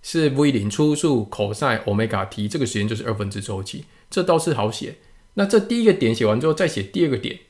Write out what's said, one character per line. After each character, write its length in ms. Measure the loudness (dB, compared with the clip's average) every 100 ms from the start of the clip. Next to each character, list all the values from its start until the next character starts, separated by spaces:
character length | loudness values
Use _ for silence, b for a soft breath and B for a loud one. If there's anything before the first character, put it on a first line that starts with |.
是 280 | -4 0 2
V 220 | 4 2
零 180 | 2 -2
初 260 | 2 2 2
速 320 | 2 2 0
cosine 540 | -4 -4 0 0 0
omega 420 | 0 0 0 -2 -4
t， 180 | -4 -4
这 100 | -2
个 80 | -2
时 140 | -2
间 80 | -2
就 80 | -2
是 100 | -4
二 80 |
分 160 | -4 -6
之 120 | -8
周 200 | -8 -8
期， 220 | -8 -12 -16 b b
这 140 | -4
倒 160 | 2 2
是 140 | 2
好 180 | 0 -2
写。 240 | -4 -10 -14 b b b
那 120 | -2 2
这 140 | 2
第 240 | 2 2
一 20 | 4
个 60 |
点 240 | 4 2 2
写 100 | 2
完 140 | 2
之 80 | 2
后， 60 |
再 120 | 2 0
写 160 | -2
第 220 | -6 0
二 60 | 0
个 80 | 0
点 220 | -4 -10 _